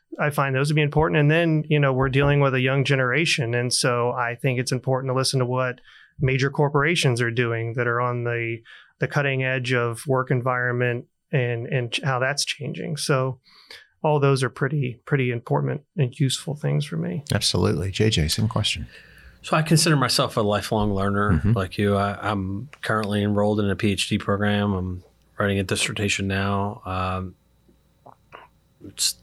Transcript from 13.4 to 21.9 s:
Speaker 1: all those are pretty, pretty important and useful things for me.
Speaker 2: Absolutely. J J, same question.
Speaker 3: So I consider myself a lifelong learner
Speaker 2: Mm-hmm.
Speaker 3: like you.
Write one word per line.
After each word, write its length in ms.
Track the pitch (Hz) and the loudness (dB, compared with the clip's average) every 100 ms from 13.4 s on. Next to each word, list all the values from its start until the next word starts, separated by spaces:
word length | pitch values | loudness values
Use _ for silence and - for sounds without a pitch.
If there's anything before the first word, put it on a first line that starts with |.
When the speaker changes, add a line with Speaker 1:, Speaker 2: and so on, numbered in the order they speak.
| _ - - - - _ | _ -20 -20 -20 -20 _
Speaker 1:
all 200 | 156 147 | 0 4
those 220 | 139 135 | 4 4
are 60 | 127 | 0
pretty, 520 | - 135 151 127 120 | -2 -4 -2 -4 -6
pretty 260 | - 143 123 | -2 0 0
important 520 | 120 - 147 139 147 - 185 | -2 -2 -2 0 -4 -6 -2
and 200 | 123 - | -2 0
useful 380 | 135 - - 147 | -2 -2 -6 -6
things 300 | 143 147 147 | -2 -2 -2
for 100 | 165 | -4
me. 300 | 175 175 - | -6 -6 -4
Speaker 2:
Absolutely. 580 | 101 - 95 98 - 98 | -2 0 0 0 0 -2
J 180 | - 110 | 0 2
J, 200 | 110 78 | 2 0
same 180 | - 110 | 0 -2
question. 400 | 110 104 - - - - - - - | 0 -2 -4 -8 -16 -20 -20 -20 -16
Speaker 3:
So 140 | - 165 | -2 0
I 60 | |
consider 320 | 156 160 170 147 | 4 4 4 2
myself 420 | 123 - 123 - | 2 0 0 0
a 40 | |
lifelong 520 | 104 104 - 110 104 | 0 0 0 0 0
learner 380 | 98 98 101 104 | 0 0 2 2
Speaker 2:
Mm-hmm. 220 | 80 101 | 2 2
Speaker 3:
like 260 | 110 92 - | 0 0 0
you. 180 | 104 | 0